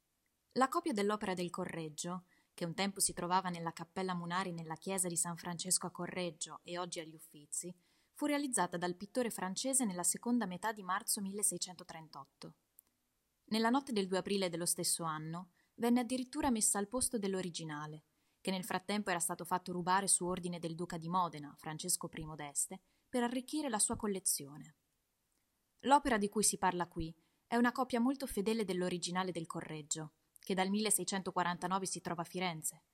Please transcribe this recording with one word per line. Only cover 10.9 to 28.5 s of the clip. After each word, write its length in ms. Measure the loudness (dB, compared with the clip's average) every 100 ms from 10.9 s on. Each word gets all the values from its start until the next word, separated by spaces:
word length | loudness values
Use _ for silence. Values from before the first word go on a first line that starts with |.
| -2 0 -2
milleseicentotrentotto. 1300 | -2 2 2 2 -4 -10 -12 -14 -14 -16 -16 -18 -18 -20 _ _ _ _ _ _ _ _ -2
Nella 200 | 2 4
notte 240 | 4 2
del 140 | 0 2
due 100 | 0
aprile 320 | 2 2 2
dello 160 | 0
stesso 400 | 0 0 0 0
anno 460 | -2 -4 -6 -8 -10 _ _
venne 260 | 0 4 4
addirittura 500 | 2 -2 -4 0 2
messa 280 | 4 4 2
al 100 | 0
posto 300 | 0 0 0
dell'originale, 840 | 0 0 -2 -4 -6 -8 -8 -12 _ _ _ _
che 100 | -2
nel 140 | -2
frattempo 460 | -2 -4 0 -2 0
era 80 | 0
stato 260 | 0 -2
fatto 280 | 0 -2 0
rubare 360 | -2 4 4 6
su 160 | 4
ordine 340 | 4 0 -2 -4
del 160 | -4
duca 220 | -4 -4 -4
di 120 | 0
Modena, 460 | 2 0 -2 -12 -10
Francesco 500 | -8 -4 0 -2 -2
primo 260 | -8 -8
d'Este, 460 | -8 -6 -4 -6 -8 _ _ _
per 140 | -2
arricchire 460 | 0 -2 -4 -2 0
la 100 | 2
sua 180 | 2 0
collezione. 800 | -2 0 0 0 -4 -14 -18 -20 _ _ _ _ _ _ _ _ _ _
L'opera 360 | 6 6 6 2
di 140 | 2
cui 120 | 4
si 140 | 2 4
parla 320 | 2 2 -2
qui 260 | -4 -6 -8 _ _ 0
è 100 | 4
una 160 | 4
copia 280 | 2 2 4
molto 260 | 4 2 -2
fedele 380 | 0 2